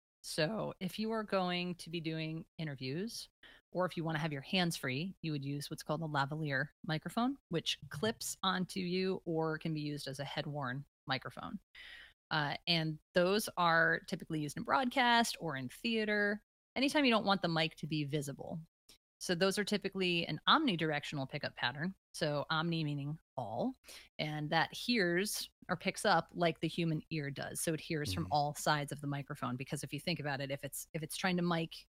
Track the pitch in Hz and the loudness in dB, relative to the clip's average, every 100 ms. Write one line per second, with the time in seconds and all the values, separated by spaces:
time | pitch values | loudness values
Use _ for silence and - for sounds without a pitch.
0 | _ _ - - 151 214 147 - 185 - | _ _ -8 0 0 0 -4 -4 -6 -4
1 | 220 226 208 190 180 180 180 170 165 165 | -4 -2 0 0 0 0 -2 -6 -6 -6
2 | 156 160 160 160 - - 156 135 131 151 | -4 -4 -4 -6 -10 -8 -6 -4 -4 -4
3 | 233 - - _ - - _ 170 180 - | -4 -8 -12 _ -20 -20 _ -2 -2 0
4 | 160 151 165 139 - 185 175 - 131 123 | -2 0 -2 -4 0 2 2 0 -2 -2
5 | 190 - 160 147 139 143 - 151 - 151 | -4 -6 -4 -2 -2 -4 -6 -8 -2 -2
6 | 160 147 139 151 151 135 147 _ - 156 | 0 0 0 0 0 0 -2 _ -4 -2
7 | 175 - 254 277 - 165 - - - - | -2 0 0 0 -4 -4 -2 -4 -6 -2
8 | 220 - - - 190 185 175 196 180 185 | -2 -2 -6 -2 0 2 0 -2 0 0
9 | 190 185 - 160 160 156 165 151 147 147 | 0 -2 -2 0 0 0 -2 -2 -2 -4
10 | - 135 143 156 147 143 127 135 - _ | -6 -6 -6 -4 -4 -2 -2 -4 -8 _
11 | - 131 - - - 202 _ - - - | -4 -4 -4 -10 -10 -10 _ -20 -18 -18
12 | - _ - 156 143 - - 165 160 151 | -20 _ -2 0 0 -2 2 2 2 -4
13 | _ 180 180 208 - - 175 165 165 165 | _ 4 6 4 0 2 4 6 6 2
14 | - 175 - 156 147 - - 269 254 269 | -2 -8 -4 -2 -2 -4 0 2 2 4
15 | 240 233 233 - 165 135 127 - 233 220 | 6 6 4 0 -4 -4 -6 -4 0 2
16 | 214 208 202 208 _ _ _ - 269 311 | 2 2 2 0 _ _ _ 0 2 6
17 | 262 220 196 196 170 160 160 - 151 151 | 6 6 6 4 4 2 2 -2 -2 -2
18 | 143 151 139 131 - 165 160 _ _ - | 0 -2 -2 -6 -8 -10 -10 _ _ -20
19 | _ - - 175 196 196 202 202 196 190 | _ -8 -2 2 4 2 0 0 -2 0
20 | 180 170 - 156 - 262 294 165 160 147 | 2 2 0 2 6 6 6 2 2 0
21 | - 147 135 147 - - 123 139 180 - | -2 -4 -4 -4 -6 -2 -2 -2 -4 -6
22 | _ - 156 147 - 160 170 165 147 143 | _ -2 0 0 0 0 0 0 0 -2
23 | 143 156 _ - 104 117 240 262 - - | -4 -8 _ -8 -6 -2 -2 -4 -14 -20
24 | - - 151 151 151 165 - - - 240 | -14 -6 -4 -4 0 2 2 -2 0 2
25 | 175 175 208 - - _ - 180 190 - | 4 2 0 -4 -8 _ -6 -4 -2 0
26 | 214 165 - 170 170 160 160 - 165 156 | 4 4 4 0 0 2 -2 0 0 0
27 | - 160 143 139 - 151 175 160 - 160 | -2 -4 -4 -6 -6 -4 -2 -2 -2 -4
28 | 147 - 160 147 143 - 170 151 143 147 | -2 -2 0 2 0 0 2 2 0 -6
29 | 143 143 135 147 123 127 135 151 143 147 | -4 -4 -6 -6 -6 -6 -4 -6 -6 -6
30 | - 156 143 139 139 139 143 - - 160 | -4 -2 -2 -4 -4 -6 -6 -10 -8 -6
31 | 156 - 190 180 175 170 165 - - | -6 -2 2 2 2 2 -2 -8 -18